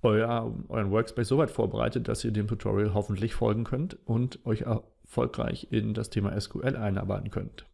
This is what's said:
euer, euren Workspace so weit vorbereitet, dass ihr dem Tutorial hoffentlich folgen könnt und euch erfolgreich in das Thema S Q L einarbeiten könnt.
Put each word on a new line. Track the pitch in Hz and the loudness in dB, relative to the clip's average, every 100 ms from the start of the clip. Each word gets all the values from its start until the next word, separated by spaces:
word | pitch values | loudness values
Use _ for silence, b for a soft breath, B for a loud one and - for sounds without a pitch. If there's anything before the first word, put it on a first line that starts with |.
euer, | 120 107 117 117 113 110 - | 6 4 4 0 -2 -6 -4
euren | 113 101 | -2 2
Workspace | 104 113 - 110 | 2 2 0 2
so | 135 | 4
weit | 147 | 2
vorbereitet, | - 110 110 117 120 113 | 2 0 2 0 0 -2
dass | 113 | -2
ihr | 117 | 0
dem | 107 101 | 0 0
Tutorial | 107 107 101 107 | -2 0 2 2
hoffentlich | 104 101 101 110 | 2 0 0 0
folgen | - 113 107 | 2 2 2
könnt | 117 131 175 - - | 0 -2 -4 -6 -2
und | 117 127 - - | 0 0 -2 -2
euch | 113 | -2
erfolgreich | - 107 - _ - - 123 - - - - | 0 -2 -4 _ -6 0 0 0 -4 -4 -2
in | 113 107 | -2 0
das | 110 107 | -4 -2
Thema | - 98 | 0 0
S | 101 - | -2 -4
Q | - | -2
L | 131 135 | -2 0
einarbeiten | 104 98 98 98 104 | 0 -2 -2 -2 -2
könnt. | 104 104 - - | -6 -6 -12 -20